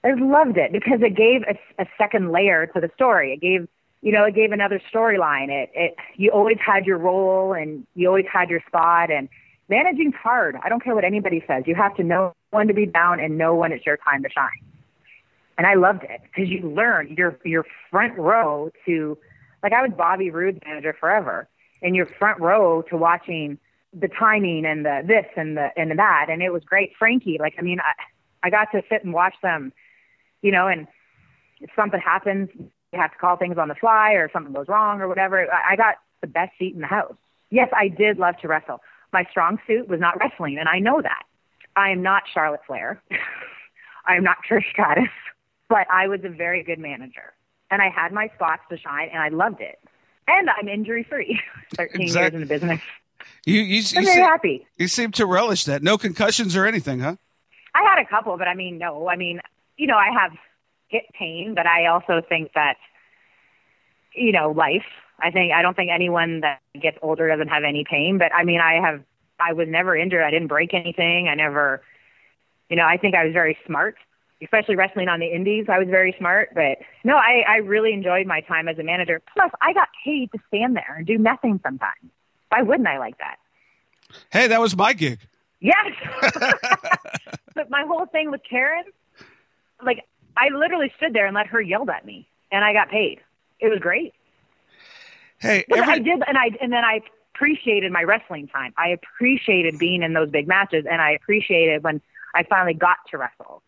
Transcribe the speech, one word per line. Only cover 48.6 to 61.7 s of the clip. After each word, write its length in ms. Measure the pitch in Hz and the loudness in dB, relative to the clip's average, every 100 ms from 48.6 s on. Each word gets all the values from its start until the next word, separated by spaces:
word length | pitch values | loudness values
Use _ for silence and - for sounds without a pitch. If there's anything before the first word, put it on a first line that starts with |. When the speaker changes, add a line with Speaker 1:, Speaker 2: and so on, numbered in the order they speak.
| _ | _
Speaker 1:
to 60 | 165 | -14
shine, 300 | 160 143 160 | -10 -8 -8
and 100 | 165 | -4
I 60 | 151 | -4
loved 300 | 160 160 - | 0 -2 -2
it. 160 | 92 - _ _ _ _ - | -14 -16 _ _ _ _ 0
And 220 | 370 349 | 2 2
I'm 180 | 214 202 | -2 -4
injury-free. 720 | 208 214 233 226 294 - 220 - - | -6 -6 -6 -6 -8 -6 -6 -8 -16
<laughs> 180 | - - | -16 -10
Thirteen 260 | 170 175 | -8 -6
Speaker 2:
Exact- 220 | 180 175 | -2 0
Speaker 1:
years 100 | 180 | 0
in 60 | 160 | -2
the 60 | 147 | -4
business. 340 | 147 170 165 - - _ _ - - | -4 -2 -4 -6 -20 _ _ -20 -10
Speaker 2:
You, 160 | - 208 | 0 0
you, 160 | 208 208 | 2 0
you 20 | 214 359 | 0 2
Speaker 1:
I'm 80 | |
very 120 | 381 349 | 4 6
Speaker 2:
seem, 80 | |
Speaker 1:
happy. 420 | 359 320 202 127 - _ | 6 4 0 -4 -10 _
Speaker 2:
you 120 | 180 | -2
seem 220 | - 233 | 0 -2
to 140 | 208 208 | 0 2
relish 380 | 180 233 196 | 2 2 0
that. 180 | - 143 | -2 0
No 140 | 156 214 | 2 2
concussions 580 | 220 165 226 220 214 180 | 0 0 0 2 0 2
or 100 | 196 | 2
anything, 340 | 220 143 131 | 0 -4 -4
huh? 160 | 135 180 _ _ _ _ _ | -4 -6 _ _ _ _ _
Speaker 1:
I 80 | - | 2
had 180 | 415 370 | 4 4
a 60 | 247 | 2
couple, 300 | 208 220 180 | -2 -2 -4
but 120 | 180 | -4
I 60 | |
mean, 240 | 180 185 170 | -4 -8 -8
no. 300 | 170 147 170 | -8 -6 -4
I 80 | 175 | -4
mean, 240 | 175 175 - _ _ _ | -6 -10 -14 _ _ _
you 100 | 277 | 0
know, 100 | 220 | 2
I 120 | 202 | 2
have 200 | 220 185 160 _ _ _ _ _ | 2 -2 -4 _ _ _ _ _
hip 160 | 220 - - | -8 -8 -12
pain, 380 | 170 165 196 | -10 -10 -6
but 120 | 196 | -2
I 200 | 170 | 2